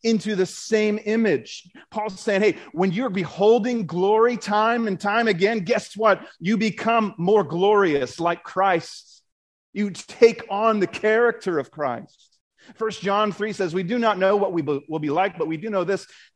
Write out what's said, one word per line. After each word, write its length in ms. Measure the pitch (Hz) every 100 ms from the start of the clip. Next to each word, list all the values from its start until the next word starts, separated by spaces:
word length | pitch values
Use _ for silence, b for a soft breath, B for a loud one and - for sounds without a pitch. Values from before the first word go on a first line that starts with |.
into 320 | 226 220 208 196
the 120 | 185
same 520 | - - 220 214 208 208
image." 640 | 226 220 135 - - - - B
Paul's 280 | 214 214 190
saying, 220 | - 196
"Hey, 160 | 208 - B
when 180 | 151 190
you're 180 | 180 254
beholding 760 | 190 156 - 208 233 226 233 165
glory 500 | 170 190 220 233 240
time 520 | - 208 226 233 226
and 120 | 185
time 300 | 202 220 226
again, 300 | 175 196 226
guess 360 | 175 233 - 196
what? 320 | 220 190 - -
You 200 | 165 214
become 560 | 220 - 220 233 208 -
more 280 | 175 214 147
glorious 720 | 165 196 208 190 143 123 -
like 240 | 170 170
Christ. 800 | - 185 196 170 - - - - _ _ _ _ _
You 200 | 196 208
take 520 | 175 - - 233 - -
on 320 | 202 226 214
the 60 | 175
character 720 | - 214 220 240 226 190 160
of 120 | 135
Christ." 680 | 156 139 117 - _ _ _ _ _ B
First 300 | B 220 -
John 280 | 196 202 214
three 220 | 190 214
says, 200 | 202 185
"We 100 | 180
do 160 | 175 240
not 180 | 226 190
know 180 | 190 202
what 160 | 196
we 120 | 170
be-, 200 | 147 139 147
will 100 | 156
be 120 | 151
like, 260 | 156 196 170
but 100 | 156
we 80 | 160
do 140 | 220
know 160 | 202 175
this, 220 | 190 - B B